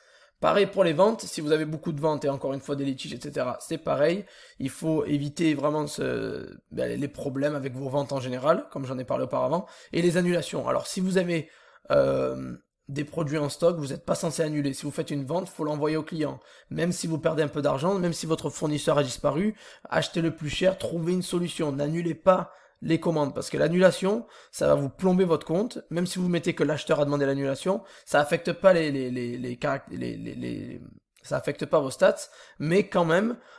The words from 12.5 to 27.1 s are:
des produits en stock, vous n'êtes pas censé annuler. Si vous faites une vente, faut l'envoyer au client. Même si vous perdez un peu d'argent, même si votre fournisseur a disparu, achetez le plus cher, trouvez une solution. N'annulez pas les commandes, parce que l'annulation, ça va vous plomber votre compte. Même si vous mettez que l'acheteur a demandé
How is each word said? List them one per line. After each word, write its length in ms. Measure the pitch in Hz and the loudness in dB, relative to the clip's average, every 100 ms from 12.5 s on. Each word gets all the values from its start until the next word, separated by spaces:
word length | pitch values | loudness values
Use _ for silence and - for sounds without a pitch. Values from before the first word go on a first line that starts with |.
| 120 _ _ - | -12 _ _ -8
des 160 | 139 | -6
produits 340 | 147 - 151 156 | -6 -4 -2 -2
en 100 | 143 | -2
stock, 300 | - 180 170 | 2 2 2
vous 100 | 139 | -4
n'êtes 160 | - | -6
pas 100 | - | -2
censé 280 | 165 170 156 | -2 0 -2
annuler. 320 | 156 151 139 | 0 0 -2
Si 100 | 131 | -4
vous 80 | 147 | -6
faites 180 | 139 - | -6 -4
une 140 | 143 | -4
vente, 240 | 131 170 185 | -2 -4 -4
faut 160 | - | -6
l'envoyer 320 | 151 151 151 156 | -4 0 0 0
au 60 | |
client. 360 | 151 165 143 135 - - _ | -2 -4 -4 -4 -16 -20 _
Même 240 | 147 170 | -2 -2
si 140 | 175 170 | -2 -2
vous 120 | 160 | 0
perdez 240 | 165 156 | 0 0
un 60 | 147 | -2
peu 140 | 151 | 0
d'argent, 360 | 143 135 170 196 | 0 0 0 0
même 140 | 175 | 0
si 140 | 160 160 | -2 -2
votre 240 | 160 151 | -2 -2
fournisseur 480 | - 156 147 160 147 | -4 -2 0 2 2
a 40 | |
disparu, 540 | 131 - 139 143 208 - - - - | 2 0 0 2 0 -2 -16 -20 -4
achetez 320 | 160 151 175 | -2 0 0
le 160 | 160 160 | -2 -2
plus 140 | 147 | -6
cher, 260 | - 185 185 | 2 2 2
trouvez 380 | 113 165 165 | -4 -2 0
une 80 | 185 | -2
solution. 500 | 180 180 175 - 156 | 0 -2 -2 -2 -2
N'annulez 420 | 135 147 165 170 | 0 -2 0 -2
pas 380 | 156 190 185 175 - _ _ | 2 4 4 0 -12 _ _
les 180 | - 165 | 0 2
commandes, 340 | 180 156 143 | 2 2 0
parce 140 | - - | -2 -4
que 80 | 147 | 0
l'annulation, 680 | 156 175 185 - 190 226 - - - | 2 6 6 4 0 0 -4 -18 -18
ça 160 | - 147 | 0 4
va 60 | |
vous 160 | 143 139 | 4 2
plomber 340 | - 185 180 | 0 2 4
votre 220 | 185 156 - | 4 2 2
compte. 320 | 165 240 247 - | -2 -2 -6 -6
Même 180 | 160 180 | -4 -2
si 120 | 185 | -2
vous 100 | 180 | 0
mettez 260 | 170 175 | 0 0
que 80 | - | 0
l'acheteur 380 | 147 151 - 151 | 0 0 0 2
a 60 | |
demandé 180 | 143 | 2